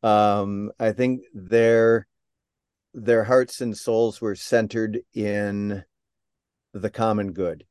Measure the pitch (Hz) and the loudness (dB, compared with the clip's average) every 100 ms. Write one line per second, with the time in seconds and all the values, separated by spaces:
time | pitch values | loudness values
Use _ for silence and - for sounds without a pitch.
0 | 113 104 104 101 98 101 104 - 113 107 | 4 4 4 2 -2 -6 -8 -2 -2 0
1 | 127 127 - 104 90 113 113 117 113 113 | -2 -2 -8 -18 0 2 4 4 4 2
2 | - _ _ _ _ _ _ _ _ 127 | -2 _ _ _ _ _ _ _ _ -8
3 | 113 117 107 127 127 - 120 104 - 113 | 0 2 4 2 2 -4 -8 -6 -2 0
4 | 117 - 110 95 - 117 110 117 110 107 | 0 -2 -6 -6 0 0 0 -2 -4 -6
5 | - - 104 104 104 101 101 101 - _ | -10 -6 -4 -2 -4 -4 -6 -8 -12 _
6 | _ _ _ _ _ _ _ 101 101 - | _ _ _ _ _ _ _ -10 -8 -2
7 | 110 104 98 90 90 78 _ | -2 0 -4 -4 -4 -6 _